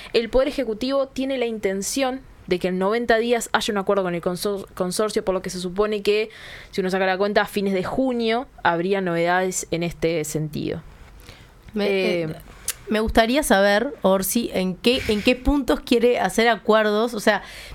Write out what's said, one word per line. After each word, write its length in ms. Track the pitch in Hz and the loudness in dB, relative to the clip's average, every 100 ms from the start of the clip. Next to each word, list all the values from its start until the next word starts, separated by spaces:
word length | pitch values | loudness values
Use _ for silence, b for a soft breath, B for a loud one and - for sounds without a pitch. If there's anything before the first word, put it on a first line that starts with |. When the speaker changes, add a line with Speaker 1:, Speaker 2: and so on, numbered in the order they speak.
| B | B
Speaker 1:
el 160 | - 226 | -2 2
Poder 200 | 254 277 | 2 2
Ejecutivo 580 | 262 226 208 262 277 269 | -2 -4 -2 -2 0 -2
tiene 320 | - 262 269 | -4 -4 -2
la 80 | 233 | -4
intención 760 | 220 202 196 196 277 262 262 - - - | -2 -2 -2 -4 -2 -2 -4 -12 -12 -4
de 120 | 180 | -2
que 80 | 185 | 0
en 120 | 185 | 0
noventa 380 | 190 233 240 226 | 0 0 2 2
días 320 | 233 233 - | 4 0 0
haya 180 | 220 226 | -4 -2
un 60 | 208 | -2
acuerdo 260 | 185 196 | 0 0
con 100 | 180 | 0
el 80 | 175 | -2
consor-, 460 | 185 180 208 196 - | -2 -2 -4 -6 -8
consorcio, 500 | - 185 180 214 214 | -6 -4 0 0 0
por 100 | 208 | -2
lo 80 | 185 | -2
que 80 | 185 | -2
se 100 | 180 | -8
supone 420 | 180 180 214 214 | -6 -2 -2 0
que, 300 | 202 208 220 B B B B | 0 0 0 B B B B
si 100 | - | -4
uno 80 | 185 | -2
saca 160 | 185 190 | 0 2
la 120 | 185 | 2
cuenta, 260 | 208 208 | 2 2
a 20 | 202 | 2
fines 280 | 208 196 | 0 0
de 100 | 190 | 0
junio 640 | 180 - 262 240 226 226 277 - | -2 0 0 0 0 0 -4 -4
habría 360 | - 170 180 196 | 0 0 0 0
novedades 680 | 185 170 170 180 185 185 - | 0 0 2 2 0 -4 -4
en 120 | 165 | -4
este 420 | 170 - 165 165 151 | -4 -2 -2 -2 -2
sentido. 560 | 151 156 143 - 165 - B B B B B B B - | -4 -4 -6 -6 -6 -10 B B B B B B B -10
Speaker 2:
Me, 120 | 214 202 | -2 0
Speaker 1:
Eh, 380 | 196 185 175 | 0 0 -2
Speaker 2:
eh, 120 | 160 160 - - - - - | -4 -8 -14 -14 -12 -10 -4
me 100 | 214 | -2
gustaría 440 | 220 - 226 269 | 2 4 4 2
saber, 500 | 285 196 202 208 254 453 | 4 4 6 4 0 -2
Orsi, 480 | 190 190 190 240 233 | 2 2 0 -2 -2
en 220 | - 185 175 | -2 -4 0
qué, 260 | 240 262 - | 2 2 0
en 140 | 208 | 0
qué 140 | 247 247 | 2 2
puntos 440 | 269 285 254 294 | 2 0 0 -2
quiere 400 | - 240 240 240 | 2 2 4 2
hacer 300 | 190 202 233 | 0 2 2
acuerdos. 640 | 214 - 214 214 208 233 | 2 2 2 4 2 0
O 80 | 220 | 0
sea, 200 | 214 202 B B B | 0 0 B B B